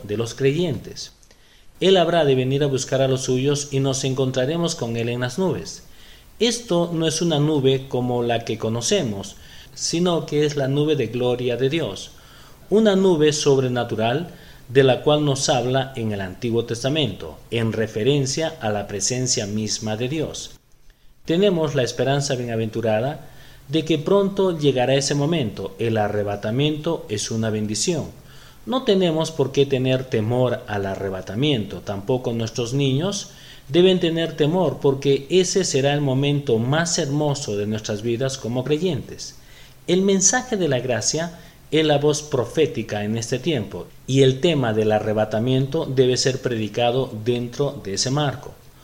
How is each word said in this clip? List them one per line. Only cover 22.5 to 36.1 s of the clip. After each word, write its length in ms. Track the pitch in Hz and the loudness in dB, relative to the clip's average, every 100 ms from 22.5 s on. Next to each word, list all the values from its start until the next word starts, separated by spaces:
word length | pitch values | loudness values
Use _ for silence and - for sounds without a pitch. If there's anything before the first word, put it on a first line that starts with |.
| 113 113 113 110 107 127 156 - - - - - | -2 -2 -2 0 0 0 -6 -12 -20 -20 -20 -4
de 160 | 156 | -2
que 120 | 160 156 | 0 -2
pronto 640 | 147 196 196 196 190 170 | 2 2 2 2 0 2
llegará 380 | 143 127 123 135 | 2 2 2 2
ese 180 | 135 | 2
momento, 600 | 143 143 170 113 - 95 - | 0 2 0 -2 -4 -10 -4
el 180 | 117 110 | 0 0
arrebatamiento 1120 | 104 104 101 101 110 120 147 151 160 160 - | 0 0 -2 -4 -2 0 0 0 -2 -4 -4
es 220 | 104 - | -6 -4
una 180 | 113 110 | -2 -2
bendición. 560 | 107 107 104 - 165 - - - - - - - | -2 -2 -2 -2 -2 -6 -12 -20 -20 -20 -16 -6
No 160 | 254 | -2
tenemos 480 | - 190 180 156 165 | 2 2 2 2 -2
por 220 | - 131 | -2 0
qué 140 | 139 139 | 2 2
tener 360 | 131 131 131 | 2 2 0
temor 640 | 160 113 107 123 127 117 - | 0 -2 0 2 2 0 -4
al 200 | 104 98 | -4 -4
arrebatamiento, 960 | 95 98 95 92 98 151 131 98 90 | -4 -6 -6 -6 -2 0 0 -2 -8
tampoco 500 | - 98 98 127 123 | -8 -6 -2 -2 0
nuestros 420 | 117 113 - 117 | -2 -4 -4 -2
niños 540 | 135 139 131 180 202 - - - - - | 0 0 0 -2 -4 -10 -16 -20 -20 0
deben 320 | 151 185 185 | 4 6 4
tener 360 | 175 165 165 147 | 2 0 -2 0
temor, 420 | 147 180 165 127 | 2 2 0 2
porque 460 | 143 131 139 139 - | 0 2 2 2 2
ese 320 | 180 180 196 | 2 2 0
será 300 | 175 139 139 | 0 2 2
el 80 | 143 | 2
momento 580 | 143 | 2